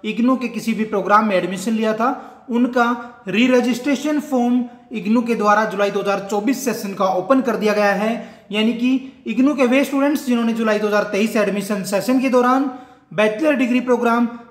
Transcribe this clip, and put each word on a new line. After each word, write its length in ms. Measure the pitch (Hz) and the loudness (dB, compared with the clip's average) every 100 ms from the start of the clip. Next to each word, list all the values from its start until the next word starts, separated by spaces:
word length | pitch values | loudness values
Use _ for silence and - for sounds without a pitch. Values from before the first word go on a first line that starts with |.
Ignu 320 | 214 214 240 262 | -6 0 0 0
के 120 | 240 | -2
किसी 260 | 220 - | -6 -4
भी 100 | 202 | -2
program 440 | 214 208 185 208 220 | -2 -2 2 2 4
में 80 | 185 | 0
admission 360 | 175 185 233 | 0 -4 -4
लिया 220 | 220 220 | -2 -2
था, 160 | 220 233 269 - - - | 0 -2 -2 -10 -20 -4
उनका 760 | 233 247 247 233 247 - - - | 0 0 2 0 0 -8 -16 -4
री 180 | 190 247 | 2 4
रजिस्ट्रेशन 720 | 254 233 240 285 277 302 302 | 4 2 -2 -2 -2 0 -2
form 420 | - 262 240 247 240 - - | 0 0 2 0 -2 -10 -10
Ignu 280 | 220 185 233 | -8 0 0
के 120 | 233 | 0
द्वारा 300 | 226 208 208 220 | 0 4 2 2
जुलाई 240 | 196 202 | 0 0
दो 100 | 196 | 0
हज़ार 260 | 196 196 - | -2 -4 -2
चौबीस 340 | 208 208 247 | -2 0 -2
session 300 | - 220 196 | -2 -4 -6
का 140 | 196 190 | -2 0
open 260 | 185 180 262 | 0 2 2
कर 160 | 247 208 | 2 0
दिया 160 | 208 | 0
गया 180 | 208 208 | 2 2
है। 200 | 196 220 233 - - - | 2 -2 -4 -8 -18 -8
यानी 200 | 208 220 | -2 0
कि 480 | 233 247 262 - - - | 0 0 0 -4 -14 -6
Ignu 280 | 214 262 | 0 2
के 120 | 285 247 | 2 2
वे 180 | 269 | 2
students 420 | 277 277 277 302 - | 2 0 0 0 0
जिन्होंने 260 | 240 233 | 0 0
जुलाई 240 | 226 220 208 | 0 0 0
दो 100 | 208 | 0
हज़ार 200 | 208 190 | 0 0
तेईस 240 | 196 214 220 | 0 0 0
admission 440 | 202 202 196 202 185 | 0 -2 -4 -4 -2
session 340 | 202 190 262 | -4 0 0
के 80 | 262 | 2
दौरान 400 | 247 247 262 285 - - - _ | 2 2 2 0 -6 -18 -20 _
bachelor 400 | 160 214 214 311 | -2 0 0 0
degree 260 | 277 247 247 | 2 2 0
program 480 | 247 240 233 233 233 - - | 2 0 2 0 0 -4 -20